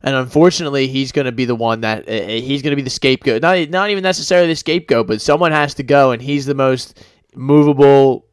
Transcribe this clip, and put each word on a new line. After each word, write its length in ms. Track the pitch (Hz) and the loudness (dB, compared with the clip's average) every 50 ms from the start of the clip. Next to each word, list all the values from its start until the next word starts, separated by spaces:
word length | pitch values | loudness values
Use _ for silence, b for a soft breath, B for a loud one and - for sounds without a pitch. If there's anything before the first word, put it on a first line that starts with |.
| b | b
And 140 | - 135 | -4 -4
unfortunately, 720 | 131 127 127 - 147 165 180 175 - 170 147 139 139 131 131 | -4 -4 -2 2 4 4 4 4 0 -6 -4 -2 -2 -2 -2
he's 240 | 131 135 135 127 - | -2 -4 -4 -2 -2
gonna 180 | 147 135 127 | -4 -4 -2
be 140 | 120 113 127 | -2 -4 -2
the 100 | 120 123 | -2 -2
one 280 | 113 117 113 113 113 113 | -2 -2 -2 -2 -2 -2
that, 260 | 110 110 107 - - | -4 -4 -6 -6 -6
uh, 40 | 110 | -6
he's 500 | 110 - 101 110 117 123 131 139 143 131 | -6 -6 -6 -6 -6 -4 -4 -6 -4 -2
gonna 120 | 151 143 | -2 -4
be 80 | 139 135 | -4 -4
the 80 | 127 | -6
scapegoat. 520 | - - - 131 131 127 - 139 113 110 - | -6 -2 0 0 0 0 -2 -2 -2 0 0
Not, 280 | 165 185 180 165 147 | 0 0 0 -2 -2
not 200 | 165 185 196 208 | -4 -4 -2 -2
even 120 | 208 196 190 | -4 -4 -2
necessarily 460 | 185 180 - 151 - 185 180 175 165 | -4 -4 -4 -4 0 2 2 2 2
the 80 | 160 | 0
scapegoat, 500 | 147 - - 151 175 165 - 139 117 113 | -4 -4 -4 -4 -4 0 0 0 0 0
but 140 | 95 110 107 | -2 -4 -4
someone 320 | - - 147 151 175 165 156 | 0 0 0 2 2 0 0
has 220 | 151 147 143 - | 0 -2 -2 -2
to 100 | - 139 | -2 0
go, 260 | 127 143 143 139 131 | 2 4 4 4 4
and 100 | 123 113 | 2 -2
he's 260 | 127 139 147 143 135 | -4 -4 -4 -4 -2
the 80 | 135 147 | -4 -2
most 460 | 135 131 131 131 127 - - _ b b b b b b _ _ | 0 0 0 0 -2 -4 -12 _ b b b b b b _ _
movable, 920 | 127 127 135 143 151 147 147 147 135 143 139 139 139 135 135 127 - _ _ | -10 -2 2 4 4 4 4 4 6 6 6 8 6 6 4 2 -2 _ _